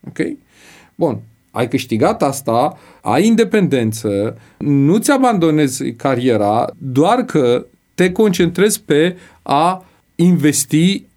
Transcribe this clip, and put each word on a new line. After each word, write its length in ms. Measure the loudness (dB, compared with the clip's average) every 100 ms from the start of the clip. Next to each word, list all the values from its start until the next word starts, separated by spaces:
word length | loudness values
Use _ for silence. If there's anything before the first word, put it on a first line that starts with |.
| -20
Ok? 100 | -8 -8 -8 _ _ -20 -20 _
Bun. 260 | -4 -4 -4 -12 _ _
Ai 180 | -6 -4
câștigat 540 | -4 -4 0 0 0
asta, 560 | -2 -4 -2 0 0 -4 -20 -14
ai 240 | -2 0 2
independență, 1120 | 2 2 0 0 0 -2 -4 -4 -2 -4 -6 -20 _
nu-ți 520 | -2 2 2 2 2
abandonezi 800 | 2 2 2 2 2 0 -2 -8
cariera, 760 | -4 -2 0 0 2 2 0 -2 -6
doar 460 | -6 0 2 0
că 420 | 0 0 0 0 -4 _ _
te 180 | -2 -2
concentrezi 680 | 2 0 2 -2 2 0 0
pe 340 | -2 0 0 -2 -18 _
a 420 | -2 0 0 -2 -10 _ _
investi 920 | _ 2 4 2 0 -2 0 2 0 -8